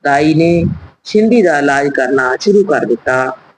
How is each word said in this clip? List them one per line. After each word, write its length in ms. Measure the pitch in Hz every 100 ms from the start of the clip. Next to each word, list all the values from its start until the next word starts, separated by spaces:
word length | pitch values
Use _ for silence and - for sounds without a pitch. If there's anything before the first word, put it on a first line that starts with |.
ਤਾਈ 300 | 143 139 156
ਨੇ 320 | 156 165 170 170 - - _
ਸ਼ਿੰਦੀ 380 | - 214 220 240
ਦਾ 180 | 175 147
ਇਲਾਜ 280 | 143 139 143
ਕਰਨਾ 480 | 139 131 135 127 127
ਸ਼ੁਰੂ 240 | 208 202
ਕਰ 220 | 196 139 107
ਦਿੱਤਾ 520 | 117 - 127 131 127 _